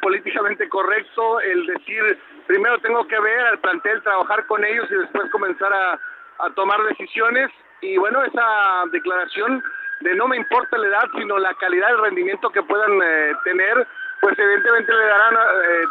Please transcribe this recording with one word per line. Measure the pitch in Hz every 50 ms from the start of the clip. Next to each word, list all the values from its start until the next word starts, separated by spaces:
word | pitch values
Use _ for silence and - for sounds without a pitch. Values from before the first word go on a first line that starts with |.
políticamente | - 190 190 202 202 202 - 226 208 208 214 - 208 170
correcto | - 190 190 185 202 220 - - - - 226 226 226 233
el | - 196 185 180 170
decir, | 160 180 165 - - 202 220 220 214 190 - - - - - -
"Primero | - 180 196 202 233 240 220
tengo | - 220 233 240 226
que | 214 226 220
ver | 208 214 220 247
al | 247 233 214 -
plantel, | - 190 180 170 - 208 214 214 -
trabajar | 214 202 185 175 202 208 214 220
con | - 214 208 208
ellos | 208 220 233 226 -
y | 202
después | 190 175 - - - 196 180
comenzar | 196 208 202 190 175 - 190 196
a, | 202 196 190 180 170 147 - - - - - - - -
a | - 175 -
tomar | - 196 196 202 208 214
decisiones". | 214 208 - - - - 226 226 226 240 254 269 240 - - - - - - -
Y | 190 190 185
bueno, | 190 208 233 269 269
esa | 247 - 240 233 226 220 214 202 196 185 180 180 175
declaración | 170 170 156 180 185 180 180 175 - 196 208 240 262 254 247 - - - - - - -
de | - - -
"no | 190 226 254
me | 254
importa | 240 220 - 226 247 247 - - 226
la | 214
edad, | 202 202 208 233 240 -
sino | - 226 202 202 196
la | 190 185 180
calidad | - 190 185 180 180 196 220
del | 247 226
rendimiento | 214 208 190 180 180 190 196 196 - 226
que | - 202 190
puedan, | - 202 208 214 214 202 190 180
eh, | 170 160 156 151 151 147 156 -
tener", | 180 185 185 190 202 226 254 233 - - - - 1077 - -
pues | - 202 190 196
evidentemente | 208 202 202 196 196 233 233 233 233 226 226
le | 220 220
darán, | 214 208 202 214 226 226
eh, | 226 226 226 185 190 180 170 170 170 165 156